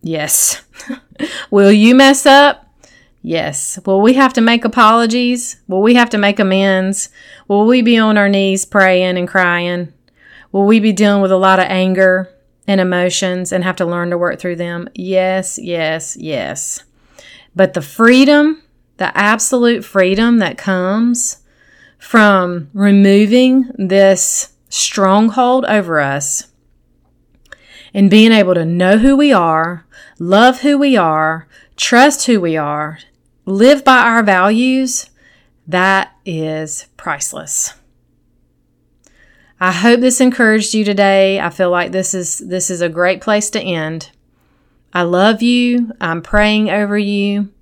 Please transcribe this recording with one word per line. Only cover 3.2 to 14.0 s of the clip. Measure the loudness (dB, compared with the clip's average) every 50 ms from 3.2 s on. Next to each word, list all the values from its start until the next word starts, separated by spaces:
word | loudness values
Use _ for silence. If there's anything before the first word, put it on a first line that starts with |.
Yes. | _ -6 -6 -4 -4 -6 -8 -8 -10 -10 -12 -10 -4
Will | -2 0 2
we | 4 4 4
have | 4 2 2 2
to | 0
make | 0 2 0 0 -2
apologies? | -2 0 4 4 4 4 4 2 0 -2 -2 -2 -2 -4 -4 -6 -12 -14 _ _ _
Will | -2 0
we | 2 4 4
have | 4 4 2
to | 0 -2
make | 0 0 0 0
amends? | 0 0 0 0 2 2 0 0 -2 -4 -4 -6 -8 -12 _ -20 -20 -20 -20 -20 _ _
Will | 0 0 2
we | 2 2 2
be | 2 2 2 2
on | 2 2 2 2
our | 2 2
knees | 0 0 0 0 -2 -4 -6
praying | _ 0 2 2 4 2 2 0 0 -2 -4
and | -6 -2
crying? | -2 0 0 0 0 -2 -4 -4 -6 -8 -8 -10 _ _ _ _ _ _ _ _ -20 -20 _ _
Will | -4 -2 2
we | 2 2 2
be | 2 0 0
dealing | 2 0 0 2 0
with | 0 0
a | 0 2
lot | 2 2 2 2
of | 0
anger | 0 -2 -2 0 0 2 2 2 2 2 0 -2 -6 _ _ _ _ _ _ _ -2
and | -2 0
emotions | 0 0 0 0 -2 -2 -2 -4 -4 -4 -4 -6 -8 -6
and | -6 -4 -4
have | -4 -4 -4
to | -6
learn | -6 -4 -6